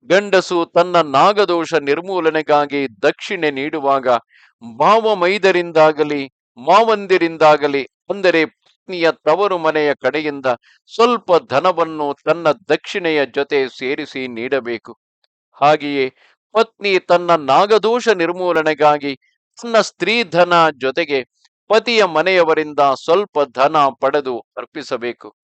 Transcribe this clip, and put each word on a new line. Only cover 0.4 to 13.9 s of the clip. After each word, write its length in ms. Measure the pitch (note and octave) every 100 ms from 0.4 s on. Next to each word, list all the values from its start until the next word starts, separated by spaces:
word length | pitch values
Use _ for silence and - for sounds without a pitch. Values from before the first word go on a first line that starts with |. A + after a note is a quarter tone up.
| E3+ F3 E3+
ತನ್ನ 260 | E3+ F3+ F3
ನಾಗದೋಷ 720 | D#3 C3+ E3+ G#3 F#3+ F3 D#3+
ನಿರ್ಮೂಲನೆಗಾಗಿ 1300 | D#3+ C#3+ D3+ F3+ F#3+ D#3+ D#3 D3 D3 C#3+ C#3+ C3+ G#2+
ದಕ್ಷಿಣೆ 480 | C#3+ E3 - G3 D#3
ನೀಡುವಾಗ 580 | C3+ C#3+ D#3 C#3 C#3 B2+ A#2 _ _ _ _ A#2 A2+
ಭಾವಮೈದರಿಂದಾಗಲಿ, 1500 | D#3 A3 A3 G3+ F3 G3+ F#3+ F3 F3 D#3+ D#3 D3+ D3+ D3 C3+ _ _ -
ಮಾವಂದಿರಿಂದಾಗಲಿ, 1300 | B2+ F#3+ A3+ G#3+ G3 F#3 E3 E3 D3+ D3+ D3 C#3 B2 _ _
ಅಂದರೆ 340 | G3 F#3 E3
ಪತ್ನಿಯ 680 | D3+ _ _ _ - F#3 E3 C#3+
ತವರು 340 | D3 E3 G3+ F#3
ಮನೆಯ 360 | D#3+ D#3 D3
ಕಡೆಯಿಂದ 520 | C3+ C3 D3 D3+ C#3+ C3 A#2+ _ _ _
ಸ್ವಲ್ಪ 380 | - A#3 A#3+ - E3+ A#2+
ಧನವನ್ನು 680 | C3 F3+ E3 E3 D#3 D3 C#3
ತನ್ನ 260 | - E3 E3 C3 _
ದಕ್ಷಿಣೆಯ 580 | E3 - G#3 E3+ D#3 C3
ಜೊತೆ 420 | C#3+ C#3+ C#3+ C3
ಸೇರಿಸಿ 580 | - C3